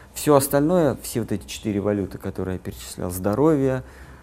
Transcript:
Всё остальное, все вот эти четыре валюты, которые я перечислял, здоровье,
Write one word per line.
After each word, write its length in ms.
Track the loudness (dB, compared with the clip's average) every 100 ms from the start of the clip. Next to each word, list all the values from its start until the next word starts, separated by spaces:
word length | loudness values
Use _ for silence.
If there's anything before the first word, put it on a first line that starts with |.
| -18
Всё 200 | -4 6
остальное, 640 | 6 6 2 4 4 2 0
все 180 | -4 -4
вот 120 | -2
эти 140 | -4 -6
четыре 340 | -8 -2 0
валюты, 380 | 0 0 -2 -6
которые 360 | -10 -6 -6
я 40 | -6
перечислял, 520 | -8 -12 -12 -8 -6
здоровье, 720 | -2 0 2 4 4 2 -2 -6 -18 -20 -20